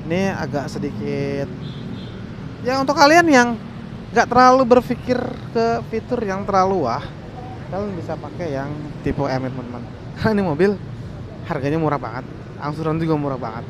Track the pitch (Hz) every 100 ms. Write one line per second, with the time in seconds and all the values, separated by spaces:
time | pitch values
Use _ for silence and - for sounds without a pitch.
0 | - 175 196 180 151 143 127 151 143 -
1 | 143 143 143 139 139 - - - - -
2 | - - - - - - 240 269 269 294
3 | 285 330 339 269 240 233 - - - -
4 | - 220 214 240 254 262 247 247 233 240
5 | - 247 - - - 233 226 233 220 226
6 | - 240 214 190 196 196 190 190 127 117
7 | - - - - - - - 180 208 185
8 | 151 156 151 151 170 135 139 147 - -
9 | 147 139 139 131 131 131 120 120 120 -
10 | - - 220 208 190 147 196 190 - -
11 | - - - - - 151 135 160 156 147
12 | 123 120 135 - - - 143 151 160 160
13 | 165 156 143 131 120 113